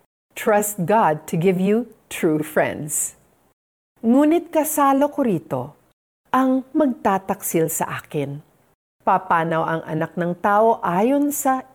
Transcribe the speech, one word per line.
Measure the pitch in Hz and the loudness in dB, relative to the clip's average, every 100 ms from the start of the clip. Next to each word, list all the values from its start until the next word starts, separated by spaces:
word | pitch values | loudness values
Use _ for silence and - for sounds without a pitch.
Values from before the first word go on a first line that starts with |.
| _ _ _ | _ _ _
Trust | - - 208 208 - 165 | -6 0 0 0 -4 0
God | 214 180 156 - | 2 2 0 -4
to | 165 | 0
give | 185 180 | 0 2
you | 190 220 233 - - | 2 0 -2 -10 -18
true | - 165 156 | -2 0 0
friends. | 151 - 135 90 151 - - - _ _ _ _ _ _ _ _ | 0 0 0 -2 -6 -6 -6 -10 _ _ _ _ _ _ _ _
Ngunit | 226 262 302 339 - 320 | 2 4 4 2 0 -2
kasalo | 302 - 277 269 285 | -2 0 2 2 0
ko | 294 247 | 0 -2
rito | 165 - 131 143 - _ _ _ _ _ | -2 -4 -8 -8 -14 _ _ _ _ _
ang | 262 262 262 254 | 0 2 0 -2
magtataksil | 311 294 - 214 190 196 196 - 170 160 | 0 0 0 -2 -2 -2 -8 -4 -2 -2
sa | - - - | -2 -6 -8
akin. | - 151 139 143 - _ _ _ _ _ | -8 -6 -6 -8 -16 _ _ _ _ _
Papanaw | - 190 190 175 165 165 160 | 0 0 2 0 0 -2 -2
ang | 165 | -4
anak | - 160 160 - | -4 -4 -4 -4
ng | 175 175 | -4 -2
tao | 208 202 226 226 | 0 4 4 2
ayon | - 175 233 285 294 277 | 0 0 2 2 0 -2
sa | 269 262 262 | -2 -2 -4